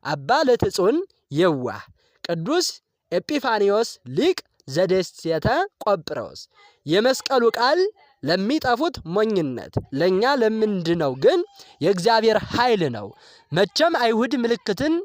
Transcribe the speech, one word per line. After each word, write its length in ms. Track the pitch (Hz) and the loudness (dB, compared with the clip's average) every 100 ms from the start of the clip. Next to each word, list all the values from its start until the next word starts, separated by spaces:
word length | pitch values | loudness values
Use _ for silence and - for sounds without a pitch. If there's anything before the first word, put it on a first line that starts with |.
አባ 260 | - 147 139 262 | -6 -8 0 2
ለትጹን 520 | 302 240 214 - 185 294 392 _ _ | 4 2 2 2 2 2 -2 _ _
የዋህ፣ 500 | 139 180 147 123 107 - _ _ _ | 0 2 2 -4 -8 -14 _ _ _
ቅዱስ 420 | - 170 165 330 349 - _ _ _ | -6 -6 -2 -2 -2 -6 _ _ _
ኤጲፋኒዮስ 800 | 180 - 294 262 220 196 202 233 - - | -4 -2 -4 -2 0 2 2 0 -6 -8
ሊቅ 260 | 135 302 381 - _ - | 0 0 0 -6 _ -8
ዘደሴተ 760 | 135 185 185 180 - 160 160 202 269 392 _ | -2 2 2 -2 -8 -4 -2 0 0 -2 _
ቆጵሮስ። 600 | - 196 156 147 98 - - _ - _ - | -2 -2 -2 -10 -10 -14 -20 _ -20 _ -2
የመስቀሉ 580 | 175 233 262 - 262 233 | 2 2 0 0 2 2
ቃል 300 | 226 240 330 392 - _ _ | 2 0 2 0 -4 _ _
ለሚጠፉት 760 | 131 180 196 302 269 240 294 - 160 | -2 -2 0 -2 0 0 -2 -4 -6
ሞኝነት፣ 640 | 180 220 202 151 120 - - - | 0 0 0 -2 -4 -6 -8 -6
ለእኛ 300 | 135 170 185 240 285 | -2 0 2 2 2
ለምንድነው 760 | 226 220 214 196 165 170 147 131 | 0 0 -2 -2 -2 0 -2 2
ግን 200 | 175 359 381 _ - - | 2 2 -2 _ -20 -4
የእግዚአብሔር 580 | 151 196 180 226 220 214 - | 0 0 2 4 4 2 -2
ኃይል 360 | 202 247 220 156 | -2 0 2 0
ነው። 140 | 117 101 - - - _ | -4 -12 -16 -20 -20 _
መቼም 420 | 151 202 - 320 330 | -2 0 2 0 2
አይሁድ 360 | 233 226 247 262 | 2 2 0 0
ምልክትን 580 | 233 240 - 196 285 330 | -2 -2 -4 -4 0 -2